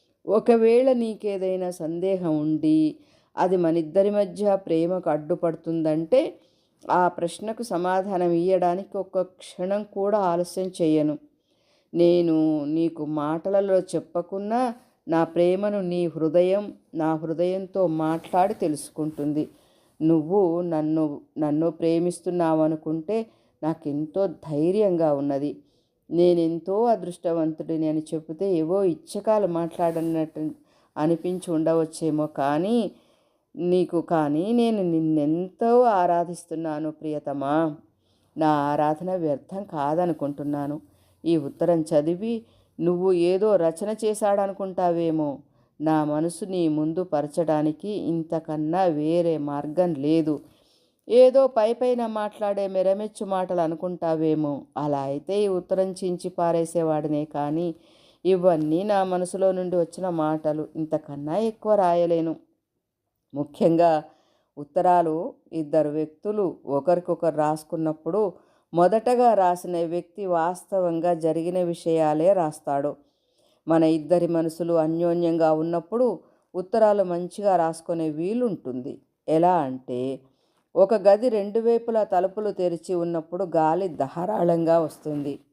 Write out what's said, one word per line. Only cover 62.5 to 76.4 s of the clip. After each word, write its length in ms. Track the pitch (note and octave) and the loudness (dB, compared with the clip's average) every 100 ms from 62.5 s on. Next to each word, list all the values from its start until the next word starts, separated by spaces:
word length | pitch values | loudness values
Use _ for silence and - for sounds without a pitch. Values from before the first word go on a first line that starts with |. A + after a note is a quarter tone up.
| _ _ _ _ _ _ _ _ C#3 | _ _ _ _ _ _ _ _ -8
ముఖ్యంగా 720 | C#3+ - F#3+ E3 E3+ D#3 D#3 _ _ _ _ - | -8 0 2 4 4 4 -2 _ _ _ _ -16
ఉత్తరాలు 760 | D3 - F3+ F3+ E3 D#3 G3+ - _ | -8 0 4 4 2 0 -6 -10 _
ఇద్దరు 360 | D#3+ D3+ D#3 D3+ | -8 0 2 2
వ్యక్తులు 680 | D3+ D#3 - G#3 G#3+ F#3 - - | 0 -4 -6 -8 -2 -2 -4 -4
ఒకరికొకరు 720 | C#3 C3+ F3 F3 E3+ E3 D3+ | -2 2 0 0 -2 -2 0
రాసుకున్నప్పుడు 960 | D3+ D#3 - E3+ D#3+ D#3 - F#3+ G#3 - _ _ _ E3 | 0 -2 -6 -6 -4 -4 -4 -2 -2 -4 _ _ _ 2
మొదటగా 600 | F3 A3 A3 B3 B3 G3+ | 4 4 2 4 4 4
రాసిన 500 | F3+ F3 F3+ F3 E3 | 4 2 -4 -4 -2
వ్యక్తి 420 | F3 E3+ - G3 | -4 -8 -10 -2
వాస్తవంగా 880 | E3+ E3 F3+ - G3 F3 E3 F3 E3+ | 0 0 -4 -4 -2 0 0 0 0
జరిగిన 480 | D#3+ D#3+ E3 F3+ | 0 -2 -2 -2
విషయాలే 720 | F3 E3+ E3+ D#3+ D#3 D#3 E3+ | -2 -2 0 2 2 2 4
రాస్తాడు. 640 | G3 D#3 D3+ - C#3+ C#3+ C3+ _ _ _ _ _ _ - | 4 4 -2 -4 -2 -2 -6 _ _ _ _ _ _ 0
మన 140 | E3 | 4
ఇద్దరి 440 | D#3+ D#3+ D3 F3 E3+ | 4 2 2 2 2
మనసులు 480 | E3 D#3+ D#3+ E3+ E3 | 0 -2 -2 0 2
అన్యోన్యంగా 800 | D#3 E3 E3+ E3+ E3+ E3 D#3+ | 2 0 0 0 0 2 2
ఉన్నప్పుడు 680 | D#3 E3 E3+ E3 A3+ B3 E3+ - _ | 2 0 -4 -4 0 0 -2 -10 _